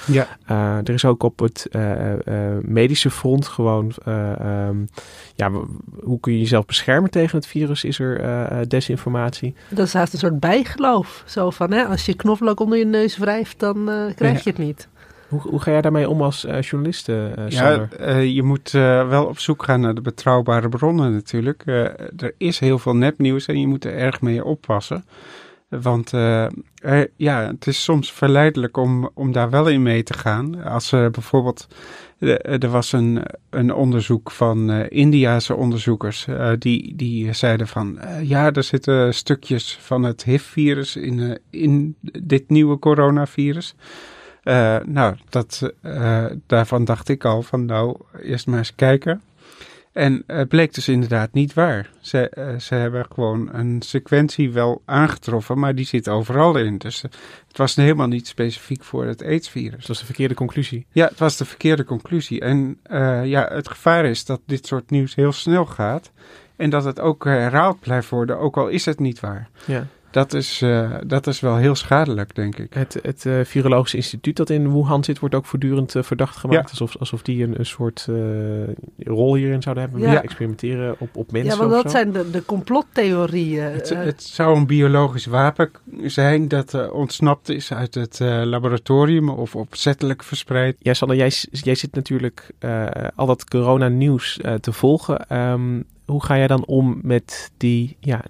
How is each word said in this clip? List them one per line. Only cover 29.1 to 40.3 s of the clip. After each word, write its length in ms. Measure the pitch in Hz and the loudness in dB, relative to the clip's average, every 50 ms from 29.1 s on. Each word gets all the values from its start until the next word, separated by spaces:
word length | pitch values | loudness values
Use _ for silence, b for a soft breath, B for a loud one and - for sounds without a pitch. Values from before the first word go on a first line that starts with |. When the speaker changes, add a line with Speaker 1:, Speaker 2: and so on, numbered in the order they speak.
| - | -6
Speaker 1:
om 180 | - 135 131 | -4 -2 0
daar 180 | 117 123 120 117 | 0 0 0 2
wel 180 | 127 143 156 160 | 2 4 4 4
in 140 | 147 135 | 4 4
mee 200 | 127 120 117 117 | 4 4 2 2
te 120 | 113 - - | 0 -2 -6
gaan. 480 | - - 113 107 110 131 156 170 175 - | -4 -2 -2 0 0 -2 -6 -8 -8 -8
Als 280 | - 120 117 - - | -6 -4 -4 -2 0
er 180 | 135 127 120 117 | 2 2 2 2
bijvoorbeeld, 560 | 117 120 113 - - 135 123 123 120 - - _ B B B B B B B B B B | 0 -4 -4 0 0 2 2 0 -4 -6 -10 _ B B B B B B B B B B
eh, 440 | - 131 120 - - - 139 123 | 0 0 0 0 0 -4 -4 -2
er 60 | 127 117 | 0 0
was 220 | 123 120 117 - | 0 0 0 0
een, 300 | - 123 117 117 117 113 - - - - _ - | 0 2 2 2 2 0 -4 -8 -14 -18 _ -6
een 240 | - 127 120 123 - | -2 0 0 2 2
onderzoek 560 | - 135 127 120 117 107 - 120 110 - - | 2 2 2 2 2 2 0 0 0 -2 -4
van, 400 | - - 120 113 110 110 110 110 | -4 0 0 2 2 2 0 0
eh, 140 | 107 107 107 - | 0 0 -2 -2
Indiase 640 | - 143 143 151 147 143 131 117 117 117 - - 127 | 2 4 6 6 6 6 4 4 2 2 0 0 -2
onderzoekers, 720 | - 131 120 117 113 - 120 113 107 - 107 110 - - | 0 0 0 0 0 0 0 0 0 -2 -4 -6 -6 -8
eh, 240 | 131 131 131 123 117 113 117 | -6 -4 -2 0 0 0 0
die, 380 | - 123 120 - - - 156 | 2 0 0 0 -2 -6 -8
die 360 | 160 127 117 117 113 110 110 | -6 -4 -4 -2 -2 -4 -4
zeiden 340 | 113 - - 123 113 113 113 107 | -2 0 0 2 2 0 0 -2
van, 300 | - 113 104 101 - - | -4 -6 -6 -6 -8 -10
eh, 300 | - 180 170 156 156 135 | -12 -10 -8 -6 -2 0
ja, 240 | 139 139 151 151 | 2 4 4 4
er 100 | 147 143 | 2 0
zitten 520 | 131 - - 135 - 139 135 131 123 123 120 | 0 0 0 0 2 2 4 4 4 2 0
stukjes 640 | - - - 143 - - - 131 117 - - - - | -2 0 0 0 0 0 -4 -4 -4 -4 -6 -12 -12
van 220 | - - 131 127 | -6 -4 -2 0
het 220 | 123 120 117 - - | 0 0 -2 -2 0
hiv-virus 720 | 123 | 0